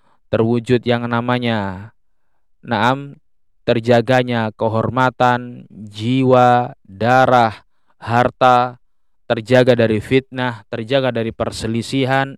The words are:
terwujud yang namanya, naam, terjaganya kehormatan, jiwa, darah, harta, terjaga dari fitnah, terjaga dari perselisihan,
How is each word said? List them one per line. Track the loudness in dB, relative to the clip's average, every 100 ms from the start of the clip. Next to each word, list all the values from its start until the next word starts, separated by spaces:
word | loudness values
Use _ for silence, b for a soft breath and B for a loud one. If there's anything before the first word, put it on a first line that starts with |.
| _ _ _
terwujud | -2 0 0 0 -2
yang | 0 -4 -2
namanya, | -4 -2 -2 -2 -4 -4 -8 -14 _ _ _ _ _ _ _
naam, | -6 -2 0 -2 -6 -20 _ _ _ _
terjaganya | -4 -2 2 2 2 0 0 -2 -4
kehormatan, | -4 -4 -2 -2 0 -2 2 0 0 -4 -18 -20
jiwa, | -20 -18 -8 -2 0 4 6 6 4 0 -10
darah, | -18 -4 2 2 4 4 2 -2 _ _ _ _
harta, | -4 0 0 2 2 4 0 -6 _ _ _ _
terjaga | -6 -6 2 4 4
dari | 4 2 0
fitnah, | 0 -2 -2 -6 -6 -8 -12
terjaga | -10 -4 -2 -2 -4
dari | -6
perselisihan, | -6 -6 -6 -6 -6 -4 -4 0 -2 -2